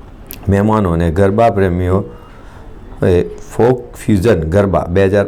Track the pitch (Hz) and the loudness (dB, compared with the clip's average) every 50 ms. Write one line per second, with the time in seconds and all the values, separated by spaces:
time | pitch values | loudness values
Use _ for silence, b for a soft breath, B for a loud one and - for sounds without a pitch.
0 | - - - - - - - - - 98 98 98 104 110 107 107 101 87 82 82 | -18 -20 -20 -20 -18 -18 -18 -6 -2 0 2 2 2 2 2 2 2 0 0 0
1 | 87 85 76 92 101 98 101 110 117 117 - 98 98 90 87 90 90 90 92 101 | 0 0 2 2 2 2 4 4 2 2 4 2 0 0 0 0 0 0 0 0
2 | - - - - - - - - - - - - - - - - - - - - | -2 -4 -10 -18 -20 -20 -20 -20 -20 -20 -20 -20 -20 -18 -18 -18 -18 -18 -6 -2
3 | 107 98 87 87 - - - - - - - - 110 123 127 123 - - - - | 0 2 2 2 0 -2 -6 -12 -16 -10 -2 0 2 2 2 0 -4 -12 -16 -8
4 | - - 107 92 85 117 120 85 78 78 87 101 98 98 85 76 - - 87 95 | -2 0 0 2 2 2 0 0 -2 0 0 0 2 2 0 -2 -2 0 0 2
5 | 98 95 101 101 98 | 2 2 2 0 0